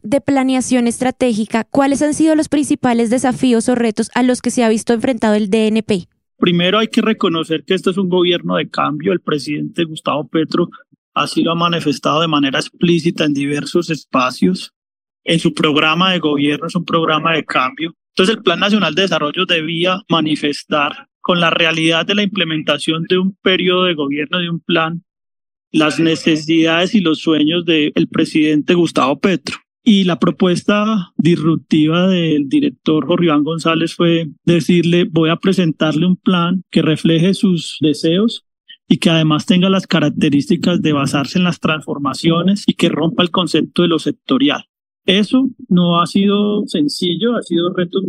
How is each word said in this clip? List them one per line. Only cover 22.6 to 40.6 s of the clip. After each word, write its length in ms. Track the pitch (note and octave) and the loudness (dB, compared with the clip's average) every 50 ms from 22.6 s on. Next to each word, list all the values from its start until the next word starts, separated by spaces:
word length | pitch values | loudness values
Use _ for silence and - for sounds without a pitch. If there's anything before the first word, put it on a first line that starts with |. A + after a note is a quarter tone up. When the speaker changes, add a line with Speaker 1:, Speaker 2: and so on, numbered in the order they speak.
| D3 D#3 D3 C#3+ - - D#3+ D#3+ E3 - | -2 -2 -4 -4 -2 -4 -4 -4 -2 -2
Speaker 2:
de 80 | F3+ | 0
un 180 | F#3 F#3 F#3+ G3 _ - | 0 0 -2 -4 _ -2
periodo 420 | G3+ F#3 F3+ F3 F3+ F3+ F3+ F#3 | 0 0 2 2 0 0 2 0
de 100 | F3+ E3+ | 0 0
gobierno, 440 | D3 D3 C#3 C#3+ D3 D3+ C#3+ F3+ F3+ | -2 -4 -4 -4 -4 -6 -4 -4 -6
de 120 | F3 E3+ | -4 -4
un 100 | E3+ D#3+ | -6 -6
plan, 420 | _ - F3 E3 E3 D#3+ E3+ E3+ - _ _ _ _ _ _ _ _ _ _ _ _ _ - | _ -2 -2 0 0 -2 -6 -10 -12 _ _ _ _ _ _ _ _ _ _ _ _ _ 0
las 260 | D#3 D#3 D3+ C#3 - | 0 0 0 0 0
necesidades 960 | E3 D#3+ D#3+ D#3 - E3+ D#3+ D3+ D3+ D#3 E3 E3 D#3+ E3 E3 E3+ F#3 F#3 - | 0 0 0 0 0 0 0 0 0 0 2 2 2 2 2 0 0 2 0
y 60 | G#3+ | 0
los 180 | F3+ D#3+ D#3 - | 2 2 -2 -2
sueños 480 | - E3+ D#3 D3+ D3 D3+ E3+ F3 E3+ | 0 0 0 2 2 0 0 -2 0
del 260 | E3+ E3 D#3 D3 D#3 - - E3 - | 0 0 2 0 0 0 -2 -2 -2
presidente 640 | - - D#3+ D3+ - D#3+ D3+ D#3 D3+ D3+ C#3 - F3+ | 0 -2 -2 0 0 0 2 2 2 0 2 2 2
Gustavo 440 | F3 E3+ D#3 - D3+ B2+ B2+ C#3+ C#3 | 2 2 0 0 0 0 0 0 0
Petro. 380 | - G3 F3+ D3+ - - - - _ _ _ _ - | 0 0 0 0 -4 -8 -12 -12 _ _ _ _ 2
Y 220 | B3+ G#3 G3 F#3+ | 4 4 4 4
la 140 | F3+ E3+ - | 2 0 0
propuesta 920 | - E3+ - - - F#3 F3 - - - G3+ G#3 G#3 G#3+ A3 G#3 F3 - _ - | 0 -2 0 2 2 2 2 0 0 0 0 2 2 0 0 -2 -4 -6 _ 0
disruptiva 880 | C3+ D#3+ F3 D3+ D3+ E3 D#3+ D#3 - - - D#3 D3+ D3+ D#3+ F3 F3+ | 2 2 2 2 2 0 -2 -2 -2 0 2 2 2 2 2 2 2
del 420 | F#3+ F#3+ F3 E3+ D#3+ D3+ D3 D3 C3+ | 2 2 2 0 0 0 0 -2 0
director 560 | C3+ D3 C#3 D3 C3+ _ - - D#3 D#3 D3+ | 0 0 0 0 -2 _ -2 0 0 0 0
Jorge 220 | C#3 F3 F3 F3 | 0 0 2 2
Iván 160 | E3 D3 D3 D3 | 2 2 2 0
González 520 | D3 E3 D#3+ - E3 E3 E3 E3 D#3+ - | 0 -4 -2 -2 0 0 0 -2 -4 -2
fue 360 | - F3 E3+ E3 E3 E3 D3+ - _ - | 0 2 2 2 2 -2 -4 -10 _ 0
decirle, 600 | - F3 E3+ D#3+ - F3+ F3 E3+ E3+ E3+ F3 E3+ | 0 2 2 2 2 2 2 4 2 2 2 0
"Voy 240 | - D#3 E3 D#3+ D#3 | 2 0 0 2 2
a 80 | E3+ | 0
presentarle 720 | - - F#3+ F#3 F#3 F3+ D#3+ C#3+ - E3 D#3 D3 D#3 E3 | 0 0 0 0 2 0 0 0 -2 -2 -2 0 0 2
un 100 | F3+ F#3 | 2 0
plan 460 | - - - F#3 F3 E3+ F3 F#3 F#3+ - _ | 0 0 0 0 0 0 0 -2 -4 -4 _
que 100 | - - | 0 0
refleje 540 | D#3+ D#3+ D#3 - - D#3+ E3 E3 D#3+ G3 F#3+ | 2 2 0 0 2 2 2 2 2 2 0
sus 420 | - - G3 F3+ D#3+ - - - - | 2 0 0 0 0 -4 -8 -8 -2
deseos 640 | - D#3 C#3+ - - E3 E3+ F#3 G#3+ A#3 - - _ _ _ _ _ _ - _ _ - | -2 -2 -2 0 0 0 0 2 0 0 -2 -4 _ _ _ _ _ _ -20 _ _ 0
y 100 | E3+ D3 | 0 2
que 120 | - E3+ | 4 2
además 340 | E3 D#3+ D#3+ D#3 D3+ D3 - | 2 4 2 2 2 0 0
tenga 240 | - F#3 F3+ F3+ F#3+ | 0 2 2 4 2
las 200 | F#3+ F#3+ F#3 - | 2 0 0 0
características 920 | - D#3+ D3+ D3 B2 - - D#3 C#3 C#4+ - - F3+ E3+ | -2 0 0 0 0 0 0 2 2 0 0 0 -2 0